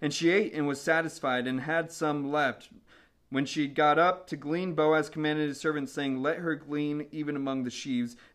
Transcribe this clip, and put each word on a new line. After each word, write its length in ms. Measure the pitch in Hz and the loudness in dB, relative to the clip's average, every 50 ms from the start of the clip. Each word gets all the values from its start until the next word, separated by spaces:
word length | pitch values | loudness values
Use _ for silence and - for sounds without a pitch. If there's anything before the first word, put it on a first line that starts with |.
And 120 | - 147 139 | -4 -2 0
she 180 | - 165 165 | 2 4 4
ate 220 | 175 202 220 170 - | 4 4 2 0 0
and 140 | 156 147 | -2 0
was 140 | 143 139 135 | 0 -2 -2
satisfied 640 | - - 160 165 165 156 156 - - 135 127 123 123 | 0 2 2 2 0 -2 -4 -4 -2 0 0 0 0
and 140 | 131 127 131 | -2 -2 -4
had 320 | 127 156 160 165 165 160 - | -2 -2 -2 -2 -2 -2 -4
some 400 | - 165 151 147 147 143 139 147 | -4 -2 -2 0 -2 -2 -2 0
left. 380 | 151 147 131 120 - - - - - _ _ - - - _ _ _ _ _ | 0 0 0 -2 -4 -12 -20 -20 -20 _ _ -20 -20 -20 _ _ _ _ _
When 160 | 139 135 143 | -2 -2 -2
she 220 | 139 - 156 147 139 | 0 -2 -2 -2 0
got 320 | 135 156 151 147 147 156 | 2 4 4 6 6 6
up 260 | 170 180 180 180 - | 6 6 4 0 -4
to 100 | - 160 | -10 -10
glean, 380 | 147 135 147 160 170 190 185 165 | -8 -4 -4 -2 -2 -2 0 2
Boaz 340 | 151 151 156 156 156 147 151 | 4 4 6 6 4 2 0
commanded 380 | - 160 151 151 151 151 151 | -4 -2 -2 0 0 0 0
his 140 | 147 139 - | -2 -2 -2
servant, 280 | - 160 151 147 139 127 | -2 0 0 0 -2 -6
saying, 320 | - 156 143 139 131 131 | -4 -4 -2 -2 -2 0
'Let 180 | 131 147 160 - | 0 0 0 0
her 180 | 175 165 143 | -2 -4 -4
glean 500 | 143 - 139 147 147 147 147 147 147 147 147 - | -4 -6 -6 -4 -2 -2 -2 -2 -4 -6 -6 -8
even 240 | 156 151 143 147 | -6 -4 -4 -4
among 260 | 143 139 135 135 135 127 | -4 -2 -2 -2 -2 -4
the 80 | 123 | -4
sheaves, 460 | 117 - - 139 131 120 120 120 - - - - | -6 -8 -6 -2 -2 0 -2 -2 -6 -12 -20 -12